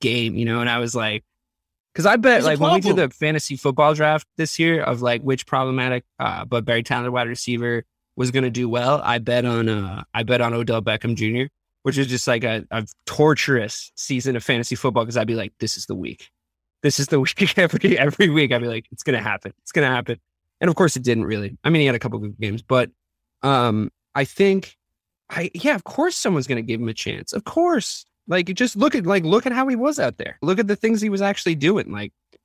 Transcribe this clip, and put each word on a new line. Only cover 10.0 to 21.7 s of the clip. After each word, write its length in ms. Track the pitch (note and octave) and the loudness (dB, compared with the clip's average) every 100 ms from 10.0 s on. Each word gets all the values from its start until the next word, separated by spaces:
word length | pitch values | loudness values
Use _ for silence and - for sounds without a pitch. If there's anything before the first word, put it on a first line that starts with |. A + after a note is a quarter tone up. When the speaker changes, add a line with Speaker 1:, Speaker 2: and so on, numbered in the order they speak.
| - | -10
Speaker 1:
I 100 | A2+ | -6
bet 180 | A2+ B2 | 0 0
on 120 | A#2 | 0
Odell 280 | A#2 A#2 A2+ | -2 -2 -2
Beckham 340 | A2 G#2+ A#2+ G#2 | -2 -2 -2 -2
Junior, 340 | A2 A#2+ C#3 _ _ _ | -2 -2 -4 _ _ _
which 140 | C3+ C#3 | -4 0
is 100 | C3+ | 0
just, 200 | B2 - | -2 0
like, 160 | A#2 | 0
a, 220 | A#2+ A2 - | 0 -4 -4
a 140 | A2+ G#2+ - - | -8 -8 -12 -8
torturous 840 | - D3+ D3 - B2+ G#2+ - - - | 2 4 4 2 0 0 -8 -14 -12
season 400 | - B2+ C3 A#2+ | -6 -4 -2 -2
of 80 | |
fantasy 320 | - A#2+ A#2 A#2+ | -2 -2 -2 -2
football 300 | C3 A#2 A2+ | -2 0 -2
'cause 120 | A#2+ | -2
I'd 100 | A2 | -2
be 80 | A2+ | -2
like, 180 | F#2+ - | -6 -6
"This 180 | A2+ - | -6 -6
is 80 | - | -8
the 80 | G2 | -8
week." 340 | C#2 - - _ _ _ _ _ | -8 -12 -18 _ _ _ _ _
This 180 | C#3+ - | 0 0
is 80 | C#3 | 0
the 120 | D3 | 2
<laughs> 0 | |
week. 380 | B2+ - F#3+ - | 0 0 0 2
Every, 400 | F3 D3 C3+ A#2+ | 2 4 2 4
every 320 | C#3+ - F#3 | 2 2 2
week 220 | D3+ C3+ | 4 2
I'd 100 | B2 | 2
be 60 | A#2+ | -2
like, 200 | A2 - | -6 -10
"It's 120 | - | -10
gonna 180 | - A#2+ | -2 0
happen. 320 | G#2+ G2 - - | 0 -6 -8 -16
It's 100 | - | -4
gonna 160 | E3+ C3+ | 0 2
happen." 320 | B2 B2 A#2 _ _ _ - | 2 -2 -6 _ _ _ -2
And 100 | E3+ | 0
of 60 | D#3+ | 4
course 200 | F3 C3 | 2 2
it 80 | |
didn't 220 | B2 A2+ G2 | 0 0 0
really. 320 | G#2+ G2 - | -4 -6 -4
I 60 | |
mean, 120 | D3 | 2